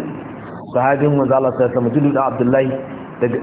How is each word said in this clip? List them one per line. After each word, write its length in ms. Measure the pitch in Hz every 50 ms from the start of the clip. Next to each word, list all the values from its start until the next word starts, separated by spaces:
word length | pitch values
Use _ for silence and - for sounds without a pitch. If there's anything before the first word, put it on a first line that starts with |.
| - - - - - - - - - - - - - - -
sahabin 420 | 123 127 135 143 139 143 147 147
manzo 200 | 143 135 120 131
Allah 160 | 131 135 127 120
sallallahu 160 | - 127 120
alaihi 40 | 120
wasallam, 180 | 123 120 117 117
Jundub 200 | 151 143 143 135
dan 100 | 131 135
Abdullahi, 480 | 131 120 120 123 123 135 135 135 131 135 135 - - - - - - - -
daga, 160 | 120 120 113 117